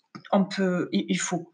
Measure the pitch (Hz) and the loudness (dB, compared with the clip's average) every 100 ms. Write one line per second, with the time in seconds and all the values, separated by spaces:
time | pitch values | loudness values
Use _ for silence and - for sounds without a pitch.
0 | _ - - 202 185 - 190 180 - 202 | _ -20 0 2 2 0 0 0 0 -2
1 | - 180 - 175 - | 0 -2 -2 -4 -6